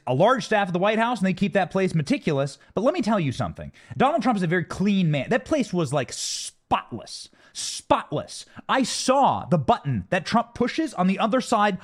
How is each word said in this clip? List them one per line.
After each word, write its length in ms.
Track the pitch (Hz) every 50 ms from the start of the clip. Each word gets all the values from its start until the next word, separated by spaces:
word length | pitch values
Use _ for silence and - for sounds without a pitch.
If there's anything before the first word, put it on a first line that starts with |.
| _ -
a 60 | 127
large 300 | 131 175 226 269 247 -
staff 220 | - 220 208 202
at 60 | 185 170
the 80 | 175
White 180 | 185 208 220 214
House, 220 | 226 240 254 196
and 80 | 185 190
they 40 | 180
keep 200 | - 202 196 -
that 180 | 196 185 -
place 240 | - 190 190 180 -
meticulous, 640 | 160 143 - 254 294 - - 151 135 139 139 - - _ - -
but 80 | - 202
let 120 | 269 359
me 80 | 359 240
tell 180 | 202 226 202
you 100 | 160 135
something. 400 | 113 - 127 82 78 - 80 71 - - - - -
Donald 260 | 123 240 269 320 330 208
Trump 120 | 247 247
is 60 | 208 180
a 60 | 165
very 160 | 170 185 165
clean 480 | - - - 185 214 202 190 185 160 147
man. 160 | 143 127 -
That 140 | 202 254 -
place 280 | - 320 302 254 - -
was, 200 | 175 165 123 135
like, 200 | 151 123 - -
spotless. 1160 | - - - - - - - - _ _ - - - - - 120 110 - - - - - - _ _ - - -
Spotless. 960 | - - - - - - - - 233 - - - 139 - - - - - - - - - -
I 140 | 214 262 254
saw 600 | - - - - - 254 285 269 196 123 98 -
the 140 | 113 156 170
button 480 | 127 - 240 - - 143 131 104 87 -
that 160 | - 190 -
Trump 280 | - - 233 233 - -
pushes 380 | - 240 240 - - 320 285 -
on 120 | - 180
the 140 | 185 190 170
other 200 | 190 220 202 262
side 380 | 247 - 247 214 208 208 196 -